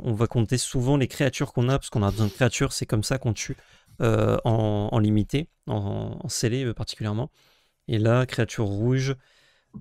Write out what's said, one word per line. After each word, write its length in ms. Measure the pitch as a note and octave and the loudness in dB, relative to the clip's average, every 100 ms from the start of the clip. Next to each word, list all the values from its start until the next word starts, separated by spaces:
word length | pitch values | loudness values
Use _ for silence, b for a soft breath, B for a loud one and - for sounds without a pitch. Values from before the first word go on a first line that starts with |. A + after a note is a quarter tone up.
on 80 | - | -2
va 140 | G#2+ A#2 | 0 2
compter 300 | B2 A2 B2+ | 2 2 0
souvent 400 | - C3+ B2 C#3+ | -2 0 2 2
les 120 | B2 | 2
créatures 440 | - C#3 - D3 | 0 -2 0 -4
qu'on 160 | - B2 | 0 2
a, 100 | C3+ | 0
parce 120 | - | 0
qu'on 120 | B2 | 0
a 80 | G2+ | 0
besoin 160 | G2+ G#2+ | 2 0
de 60 | |
créatures, 400 | - B2 - C3+ | 2 0 2 -2
c'est 140 | - C3 | -2 -2
comme 160 | A2 | -2
ça 160 | G#2+ C3+ | 0 -2
qu'on 140 | B2 | -2
tue, 240 | G#2 - - b b b - | -4 -6 -12 b b b -2
euh, 360 | A#2+ A2 A2 A2 | 2 4 4 2
en, 440 | - A2+ G#2+ G#2 G#2 | 2 2 2 0 0
en 60 | A#2+ | 2
limité, 480 | G#2+ G#2+ G2+ C3+ E3 _ - | 4 4 2 -2 -4 _ -6
en, 520 | A2 G2+ G#2+ G#2+ A2 | -4 -4 -6 -8 -8
en 60 | - | -8
scellé, 360 | - A#2+ B2+ | -4 -2 -2
euh, 100 | C3 | -4
particulièrement. 560 | G#2+ - - A2 G#2 C3+ b b b b b - | -6 -8 -6 -4 -4 -6 b b b b b -4
Et 100 | G#2+ | 0
là, 260 | A2 A#2+ | 4 4
créature 420 | B2+ - A2+ - G#2 | 2 -2 -2 -2 -2
rouge, 500 | G2+ A#2 C3 C3 C3 b b b b b - | 0 0 2 0 -4 b b b b b -20